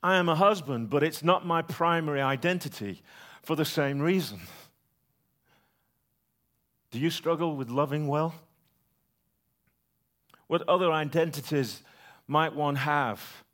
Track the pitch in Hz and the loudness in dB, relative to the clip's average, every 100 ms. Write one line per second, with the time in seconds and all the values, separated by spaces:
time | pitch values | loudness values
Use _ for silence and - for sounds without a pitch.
0 | 175 185 175 160 202 208 139 127 113 143 | 4 4 4 6 4 4 -2 -6 0 2
1 | 151 160 156 175 175 165 160 - 170 165 | 2 0 2 2 4 -2 -2 0 2 2
2 | 156 143 135 135 170 180 156 - 101 90 | 0 0 0 0 0 -2 -4 -8 -10 -10
3 | _ - - - - 156 147 - 139 139 | _ -20 -20 -20 -6 -2 -2 0 0 0
4 | 151 190 151 101 - - - _ _ _ | 0 0 -2 -8 -16 -20 -20 _ _ _
5 | _ _ _ _ _ _ _ _ _ _ | _ _ _ _ _ _ _ _ _ _
6 | _ _ _ _ _ _ _ _ _ 117 | _ _ _ _ _ _ _ _ _ -2
7 | 156 165 160 165 165 147 123 123 147 147 | -2 -2 -2 0 0 -2 -4 -2 0 -2
8 | 151 147 160 165 - _ _ _ _ _ | -2 0 -2 -4 -20 _ _ _ _ _
9 | _ _ _ _ _ _ _ _ _ _ | _ _ _ _ _ _ _ _ _ _
10 | _ _ _ - _ 165 - 180 180 156 | _ _ _ -20 _ -4 2 2 4 0
11 | 151 156 165 143 135 147 123 107 - - | 0 0 0 -2 -4 -2 -2 -6 -18 -20
12 | - - _ 147 160 143 147 143 135 147 | -20 -20 _ 0 0 0 -2 -2 0 0
13 | 131 101 - - _ | 0 -4 -12 -20 _